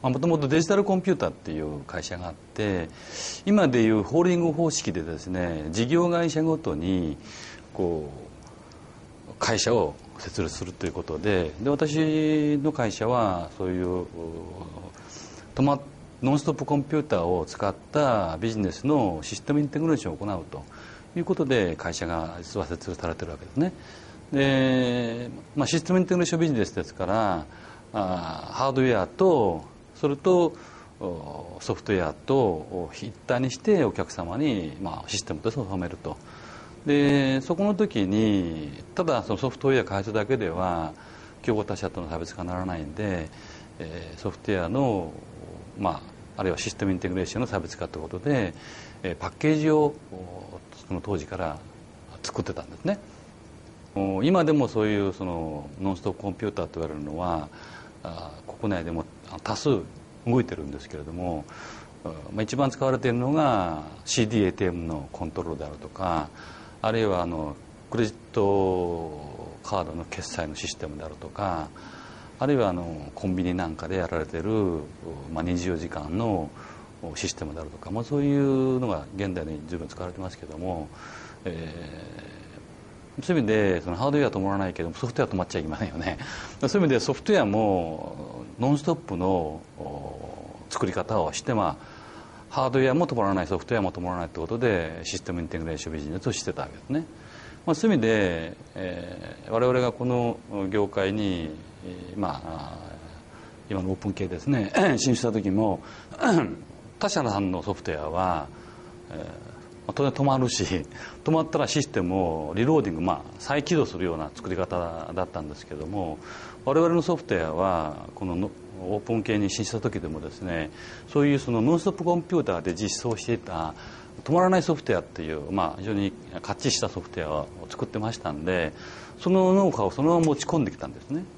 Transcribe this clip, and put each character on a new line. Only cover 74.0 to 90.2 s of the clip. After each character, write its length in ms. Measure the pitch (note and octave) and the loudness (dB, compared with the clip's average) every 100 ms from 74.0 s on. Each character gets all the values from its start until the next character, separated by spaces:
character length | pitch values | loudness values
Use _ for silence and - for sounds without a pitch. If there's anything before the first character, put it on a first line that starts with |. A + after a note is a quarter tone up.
| E2 | 0
ら 120 | E2+ | -2
れ 60 | |
て 120 | D2+ E2 | -4 -4
る、 400 | F#2 A2 G2 D#2+ D2+ - E2+ D#2 C#2 | 0 2 2 0 -6 -12 -12 -12 -6
ま 80 | D#2+ | -4
あ、 40 | |
二 140 | F2 F2+ | 0 0
十 120 | F2+ | 0
四 80 | E2 | -2
時 100 | E2 | -4
間 300 | E2 D2 F2+ | -6 -4 -2
の 320 | A#2 F#2+ D2 - - - - - E2+ | 0 0 -2 -10 -16 -16 -18 -12 -10
シ 140 | D2+ F#2 | -6 -6
ス 60 | |
テ 100 | - | -4
ム 80 | D#2 | -8
で 80 | D#2 | -8
あ 20 | |
る 60 | D2+ | -10
と 80 | - | -12
か、 120 | - | -6
ま 120 | G#2 | -6
あ、 20 | |
そ 140 | A#2 C#3+ | 0 2
う 60 | |
い 120 | C#3+ | 4
う 440 | C#3+ C#3 C3+ C3 B2+ | 4 4 4 4 2
の 60 | B2 | 0
が 160 | E2 D2 | -2 -4
現 180 | F#2+ G2 | -4 -2
代 120 | F2+ | -2
に 160 | D#2 D2+ D#2 | -4 -6 -6
十 80 | F2+ | -6
分 100 | F2 | -6
使 120 | - | -8
わ 80 | F2+ | -8
れ 60 | |
て 60 | F2+ | -6
ま 100 | F#2 | -10
す 80 | - | -10
け 80 | |
ど 120 | F2 D#2 | -12 -6
も、 320 | F#2 E2+ C#2+ - - - - - | -4 -4 -8 -12 -16 -14 -16 -10
え 280 | F#2 E2 D#2+ E2 D2+ D#2 D#2+ - - - - - - - - - - - | -8 -6 -8 -10 -12 -12 -14 -14 -16 -16 -18 -18 -18 -20 -20 -20 -14 -8
ー、 20 | |
そ 100 | D#3 | 2
う 40 | E3+ | 4
い 20 | |
う 40 | |
意 20 | |
味 80 | G#2+ | 6
で、 280 | A2 G2+ F2 | 6 6 4
そ 100 | F2+ | 0
の 40 | |
ハ 140 | F2 C3+ | 0 2
ー 20 | |
ド 60 | D3 | 4
ウ 40 | |
ェ 20 | |
ア 20 | C3 | 4
は 40 | |
止 80 | G2+ | 2
ま 120 | G2 | 2
ら 60 | G2 | 2
な 100 | F#2+ | 0
い 60 | |
け 100 | E2 | -2
ど 60 | E2 | -6
も、 60 | |
ソ 120 | D#2 A#2+ | -4 -4
フ 60 | |
ト 100 | - | 0
ウ 20 | |
ェ 20 | B2 | 0
ア 20 | |
は 40 | |
止 40 | F#2+ | 0
ま 60 | |
っ 20 | F2 | 0
ち 80 | |
ゃ 40 | F2+ | -2
い 20 | |
け 60 | D#2 | -4
ま 80 | E2 | -4
せ 80 | |
ん 40 | F#2+ | -4
よ 60 | |
ね。 220 | D2 D#2+ D#2 - - - - | -4 -4 -4 -8 -10 -12 -4
そ 60 | |
う 40 | C3+ | 2
い 40 | |
う 20 | G3+ | 4
意 40 | |
味 60 | E3 | 6
で 100 | B2 | 4
ソ 140 | - | 2
フ 100 | B2+ | -2
ト 80 | - | 4
ウ 40 | G3+ | 4
ェ 40 | |
ア 20 | |
も 1000 | G#2+ G#2+ G#2+ F#2 E2 D#2 - - - - - - | 6 4 4 2 0 -6 -8 -10 -12 -12 -12 -2
ノ 120 | B2+ | 2
ン 60 | C#3+ | 4
ス 60 | |
ト 100 | D3 | 2
ッ 20 | D#3+ | 0
プ 180 | - | -2
の、 460 | F2+ F#2 F#2 D#2 D#2 - - | 0 2 2 0 -6 -14 -12
お、 400 | D#2 D2 - - | -10 -8 -10 -10